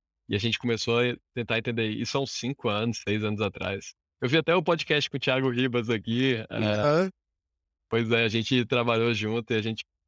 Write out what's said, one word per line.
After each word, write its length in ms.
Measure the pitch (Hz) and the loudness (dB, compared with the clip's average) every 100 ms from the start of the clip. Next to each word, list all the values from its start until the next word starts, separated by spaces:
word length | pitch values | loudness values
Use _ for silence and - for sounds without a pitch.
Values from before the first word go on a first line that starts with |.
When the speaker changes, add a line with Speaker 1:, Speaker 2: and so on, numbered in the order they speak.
| _ _ - | _ _ -4
Speaker 1:
E 80 | 104 | -2
a 20 | |
gente 180 | 113 110 | 0 -2
começou 440 | 120 113 - 117 | -2 -2 0 0
a 160 | 123 120 _ | 0 -2 _
tentar 240 | - 113 113 | -8 -4 -2
entender. 300 | 113 117 110 | -2 -2 -2
Isso 280 | 107 117 139 | -2 -2 -2
há 40 | |
uns 100 | 135 | -4
cinco 380 | - 120 - 120 | -6 -6 -4 -2
anos, 340 | 104 117 110 - | 0 -2 -2 -2
seis 180 | 107 | 0
anos 160 | 104 104 | 0 0
atrás. 520 | 104 - 95 98 - - _ - | -2 -2 -6 -6 -10 -20 _ -6
Eu 80 | 123 | 0
vi 100 | 156 | 0
até 160 | 156 | 2
o 80 | 175 | 2
podcast 480 | 175 170 - 151 135 | 2 0 2 0 0
com 60 | 139 | -4
o 40 | |
Thiago 300 | - 131 131 | 0 2 2
Ribas 400 | 120 131 120 113 | 2 2 0 0
aqui, 460 | 117 92 117 135 117 | -2 0 0 2 0
é, 100 | - | -4
Speaker 2:
Aham. 640 | 113 107 104 147 156 190 - _ _ _ _ _ _ - | -2 0 2 4 4 2 -4 _ _ _ _ _ _ -4
Speaker 1:
pois 180 | 113 113 | -2 2
é, 120 | 117 | 2
a 40 | 117 | 2
gente 360 | 110 110 127 117 | 2 2 2 2
trabalhou 460 | 123 120 113 117 | 2 2 2 2
junto 400 | 113 107 113 113 | 0 -2 -4 -2
e 40 | 113 | -2
a 60 | |
gente 220 | 110 110 - _ | -2 -6 -10 _